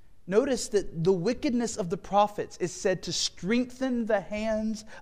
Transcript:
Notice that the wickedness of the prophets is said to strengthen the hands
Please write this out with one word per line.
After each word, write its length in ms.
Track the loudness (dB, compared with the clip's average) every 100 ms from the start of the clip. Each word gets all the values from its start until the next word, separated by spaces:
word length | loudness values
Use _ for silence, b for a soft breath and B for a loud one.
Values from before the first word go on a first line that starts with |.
| -18 -14 -2
Notice 420 | 0 0 -2 0
that 360 | -2 -2 0
the 80 | 2
wickedness 640 | 2 2 0 0 0 0 -2
of 140 | -4
the 80 | -4
prophets 580 | 2 4 4 2 -6 -4
is 160 | -4
said 300 | 0 2 2
to 100 | 0
strengthen 920 | -2 -2 -2 2 2 2 -2 -2 0 2
the 140 | 2
hands 640 | 2 -2 0 0 0 -2 -6 B